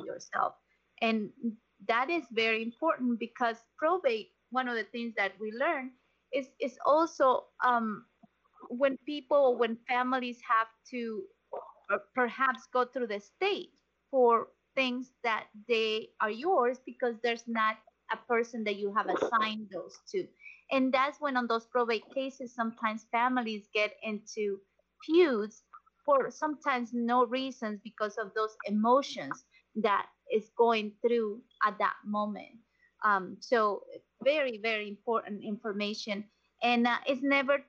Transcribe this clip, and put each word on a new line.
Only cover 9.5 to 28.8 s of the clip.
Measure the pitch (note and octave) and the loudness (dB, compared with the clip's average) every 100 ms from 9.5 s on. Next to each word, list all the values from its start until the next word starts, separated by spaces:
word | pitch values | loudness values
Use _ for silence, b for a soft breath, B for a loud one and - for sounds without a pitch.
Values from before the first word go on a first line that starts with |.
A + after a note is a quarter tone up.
| A#3+ | 4
when | A#3 A3+ - | 0 -2 -2
families | B3 B3+ B3+ B3 A#3+ - | -2 0 -2 -4 -10 0
have | A3+ A3+ _ - | 0 0 _ -12
to, | B3 A#3 G#3+ - _ _ - - - _ | -8 -6 -8 -10 _ _ -12 -12 -20 _
uh, | G3+ - - | -4 -2 -2
perhaps | B3 A3 C4+ B3+ - | -2 2 0 0 -2
go | B3 | -2
through | B3 C4+ A#3+ | 0 -2 -4
the | G3+ | -6
state | - _ F#4+ F#4 A#3+ _ _ _ _ | -8 _ -2 0 -6 _ _ _ _
for | C4+ B3 A#3 - _ _ - | 4 6 6 0 _ _ -2
things | B3+ B3 B3+ _ | -2 -2 -8 _
that | A#3+ A3 - G#3+ G#3 | -4 -4 -6 -20 -2
they | A3+ A3 G#3+ - _ | 0 2 -2 -6 _
are | A3 | -2
yours | A3 D#4 F#4 A#3+ B3+ - | -2 0 2 2 0 -10
because | A#3+ B3 A3 | -4 -4 -2
there's | A#3+ A#3 - | -4 -4 -4
not | A3+ G#3+ A3 - _ _ | 0 0 -2 -12 _ _
a | A3+ - | -8 -2
person | A#3 A#3 A#3+ | 0 0 -4
that | G#3 G3 | -4 -2
you | G3+ G#3 | -2 -2
have | - | 0
assigned | - - A3+ A3 G#3+ G#3 | 0 2 2 0 -4 -10
those | F#3 F3 - - | -10 -12 -16 -8
to. | G3 F3+ B B B B | -6 -6 B B B B
And | C4+ C4 | 0 2
that's | C4 C#4 C#4+ | 2 0 -2
when | D4 B3+ | -2 -2
on | A#3+ | 0
those | A3+ A3+ | -2 0
probate | B3+ A#3+ A3 - | 0 0 0 -2
cases, | C4+ C4+ C4 A#3+ - | -6 -6 -8 -14 -4
sometimes | A3+ A3+ A3 A3 - | -6 -2 -6 -6 -4
families | A#3 B3 B3+ A3+ G#3+ G3 | 0 0 0 -2 -6 -4
get | G#3+ G#3 - | 0 0 -2
into | A3 G#3 - - G#3 G3 _ _ _ _ - | -8 -8 -8 -6 -4 -4 _ _ _ _ 2
feuds | D#4+ F4 D#3 G#3+ - _ - _ _ | 6 6 4 -2 -8 _ -20 _ _
for | - C#4 A3+ | 2 2 2
sometimes | B3 D4+ D4+ D4 B3+ A#3 | -2 -4 -4 -2 -2 -2
no | A#3+ A#3 B3 A#3+ | -4 2 4 2
reasons | B3 C4+ B3 A3 G#3 | 0 -4 -6 -8 -8
because | A3 - G#3+ G3+ | -12 -6 -6 -4
of | G#3 A3 | -6 -2
those | G#3+ A3 - | -4 -4 -4
emotions | G#3 | 2